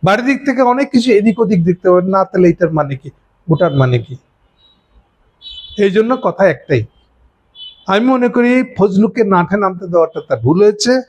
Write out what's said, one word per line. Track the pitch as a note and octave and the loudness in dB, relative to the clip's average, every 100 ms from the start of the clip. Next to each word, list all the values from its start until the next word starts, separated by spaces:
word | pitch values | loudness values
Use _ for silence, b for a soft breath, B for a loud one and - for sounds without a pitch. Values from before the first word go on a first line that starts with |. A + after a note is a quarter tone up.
বাড়ির | F3 G#3 B3 | 0 0 0
দিক | C4+ C#4 | -2 -2
থেকে | B3 | 0
অনেক | B3 B3 C#4 | 0 0 0
কিছু | B3+ A#3+ | 0 2
এদিক | G#3+ G#3+ G#3+ | 2 2 0
ওদিক | A3 G3+ | 0 0
দেখতে | E3 F3+ F#3 | 0 0 2
হবে | F3+ | 2
না, | F#3 F#3+ | 2 -2
তাহলে | F#3+ F#3 F3+ | -2 2 2
এটার | E3+ E3+ | 2 -2
মানে | D#3 C#3+ C3+ | -2 -4 -6
কি, | D3 - _ _ - | -14 -20 _ _ -4
ওটার | D#3+ F3 | 0 0
মানে | C#3+ C3 B2 | 0 0 0
কি? | A2 C3 _ _ _ _ _ _ _ _ _ _ _ _ - - - - | -4 -16 _ _ _ _ _ _ _ _ _ _ _ _ -20 -20 -18 -2
এই | G3+ | 0
জন্য | G3 A3 B3+ | 2 0 0
কথা | G#3 - F#3+ | -2 0 0
একটাই, | C#3+ - C3+ G#2+ _ _ _ _ _ _ - - - - | 0 -2 -4 -4 _ _ _ _ _ _ -20 -20 -20 -4
আমি | G3 B3 | 0 2
মনে | B3+ A#3+ | 0 0
করি | B3 A#3+ B3+ B3+ - | 0 2 2 -2 -2
ফজলুকে | G3+ F#3+ G#3+ - | 0 2 0 0
মাঠে | G#3 F#3 F3 G3 | 0 2 0 -2
নামতে | G3 F#3 F#3 | -2 -4 -4
দেওয়াটা | E3+ D#3+ D#3+ D3 | 0 0 -4 -6
তার | B2+ | -4
ভুল | A#2 E3 | 0 2
হয়েছে। | G#3 G#3 A#3+ B3+ | 2 2 -2 -2